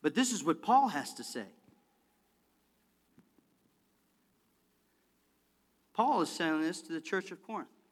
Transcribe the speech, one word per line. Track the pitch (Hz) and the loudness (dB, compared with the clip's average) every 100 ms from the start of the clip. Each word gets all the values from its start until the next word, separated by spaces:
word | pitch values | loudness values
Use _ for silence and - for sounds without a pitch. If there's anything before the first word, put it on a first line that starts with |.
But | 156 | 2
this | 185 254 | 2 2
is | 226 | 2
what | 147 165 | 0 -2
Paul | - 254 269 | 6 6 6
has | 151 127 | 0 -6
to | - | -10
say. | 120 127 98 - _ _ _ _ _ _ _ _ _ _ _ _ _ _ _ _ _ _ _ _ _ _ _ _ _ _ _ _ _ _ _ _ _ _ _ _ _ _ _ _ _ _ _ | -10 -10 -10 -14 _ _ _ _ _ _ _ _ _ _ _ _ _ _ _ _ _ _ _ _ _ _ _ _ _ _ _ _ _ _ _ _ _ _ _ _ _ _ _ _ _ _ _
Paul | - 240 254 | 0 2 2
is | 160 | 0
saying | - 165 156 | 0 -2 0
this | 156 - | -2 -4
to | - | -8
the | 160 | -10
church | 156 190 185 | -4 -4 -4
of | 180 | -14
Corinth. | - 220 139 _ _ | -10 -10 -10 _ _